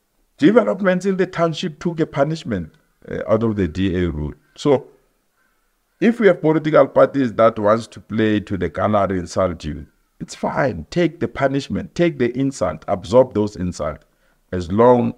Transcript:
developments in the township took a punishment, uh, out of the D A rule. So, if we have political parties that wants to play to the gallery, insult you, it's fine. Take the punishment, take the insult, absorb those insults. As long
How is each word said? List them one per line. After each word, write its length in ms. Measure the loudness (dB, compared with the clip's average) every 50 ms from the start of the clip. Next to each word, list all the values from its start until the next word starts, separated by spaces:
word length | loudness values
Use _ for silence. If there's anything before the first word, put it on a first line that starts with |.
| _ _ _ _ _ _ _
developments 680 | 2 4 6 6 6 4 2 -2 0 0 0 0 0 0
in 100 | -2 0
the 120 | -2 -2
township 520 | -4 -2 -2 -2 -2 -2 -4 -8 -8 -8 -6
took 200 | -6 -6 -2 -2
a 60 | -4
punishment, 680 | -4 0 -2 0 0 -2 -8 -6 -6 -6 -6 -6 -10 _ _ _ _ _ _ _ -10
uh, 100 | -8 -8 -2 0
out 140 | 0 0 2
of 120 | 0 0
the 120 | 0 -2
D 280 | -2 -2 -2 -2 0 0
A 140 | 0 0 -2
rule. 240 | -2 -4 -6 -8 -8 _ _ _ _
So, 320 | -2 2 2 2 2 0 -8 _ _ _ _ _ _ _ _ _ _ _ _ _ _ _ _ _ _ _ _ _ 0
if 180 | 0 0 2 4
we 80 | 4
have 140 | 4 4 4
political 460 | 2 0 0 2 0 4 4 4 4
parties 440 | 4 4 4 4 4 2 -2 -2 -2 2
that 220 | 4 4 4 4
wants 300 | 2 2 2 2 2 0
to 140 | -8 -18 -20
play 380 | -14 -6 -2 0 2 2 2 0
to 160 | 0 -2 -4
the 100 | -4 -4
gallery, 520 | -4 -2 -2 0 0 2 2 0 0 -2 -4
insult 440 | -4 -4 -2 -2 0 0 -2 -6 -8
you, 220 | -10 -10 -10 -12 _ _ _ _ _ _ -18
it's 160 | -16 -16 -12
fine. 520 | -8 -8 -6 -2 -2 -2 -2 -4 -6 -10 -6
Take 300 | -2 -2 -2 -2 -2 -4
the 80 | -8
punishment, 680 | -8 -4 -2 -2 -2 -2 -2 -4 -4 -6 -6 -6 -8 -2
take 220 | -2 -2 0 0
the 180 | 0 -2 -2 -2
insult, 460 | -2 -4 -4 -2 -4 -4 -4 -4 -8 -6
absorb 480 | -6 -6 -6 -4 2 4 4 4 4 0
those 200 | -2 -2 -2 -4
insults. 480 | -6 -6 -6 -6 -6 -6 -8 -8 -10 _ _ _ _ _ _ _ _ _ -8
As 180 | -8 -6 -4 -2
long 420 | 2 4 6 6 6 4 2 -2 -6